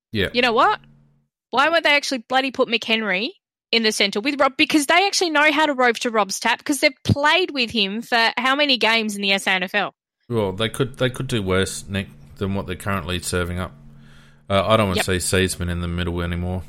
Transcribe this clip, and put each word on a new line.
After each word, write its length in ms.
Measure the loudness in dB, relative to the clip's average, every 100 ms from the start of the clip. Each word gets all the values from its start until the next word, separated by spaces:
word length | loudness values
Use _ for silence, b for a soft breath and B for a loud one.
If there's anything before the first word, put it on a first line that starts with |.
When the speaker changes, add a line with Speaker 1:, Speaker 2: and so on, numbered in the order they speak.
| _
Speaker 1:
Yeah. 160 | -2 0
Speaker 2:
you 100 | 2
know 100 | 2
what? 280 | 4 2 2 -8 _ _ _ _ _ _
Why 180 | 0 2
won't 160 | 2
they 100 | 4
actually 240 | 2 2 -6 0
bloody 220 | 0 0
put 180 | -2 -2
McHenry 600 | -2 -2 -2 0 -2 -4 -10 _ _ _
in 120 | 0
the 80 | 0
centre 280 | 0 0 0
with 200 | -4 0
Rob? 160 | 0 2
Because 300 | 2 2 4
they 200 | 4 4
actually 240 | 0 0
know 200 | 2 2
how 140 | 4 0
to 60 |
rove 240 | 2 2 2
to 100 | -2
Rob's 300 | 0 -2 -2
tap 220 | -2 -2
'cause 160 | -2 0
they've 120 | 0 0
played 460 | 0 2 4 2 0
with 180 | -2 -2
him 320 | 0 -2 -4
for 300 | -2 2 2 0
how 180 | 0 0
many 200 | 2 2
games 380 | 2 2 0 -4
in 60 |
the 100 | -2
S 140 | 0 0
A 40 |
N 100 | -2
F 120 | -2
L? 200 | -2 -4 -8 _ _ _
Speaker 1:
Well, 240 | -2 -2
they 160 | -2 -4
could, 300 | -2 -4 -2
they 120 | -4
could 160 | -2 -4
do 140 | -2
worse, 420 | 2 2 0 -4 -6
Nick, 200 | -6 -6 -12 -20 -8
than 180 | -4
what 120 | -4 -4
they're 100 | -8
currently 440 | -4 -4 -4 -6
serving 400 | -2 -2 -2 -4
up. 120 | -8 -10 -20 b b b b b -2
Uh, 160 | 0 4
I 100 | 2
don't 120 | 4
wanna 80 | 0
Speaker 2:
Yep. 80 | 0
Speaker 1:
see 120 | -2
Season 480 | 0 2 2 -2 -6
in 100 | -4
the 80 | -4
middle 320 | -4 -4 -4
anymore. 420 | -4 -4 -4 -6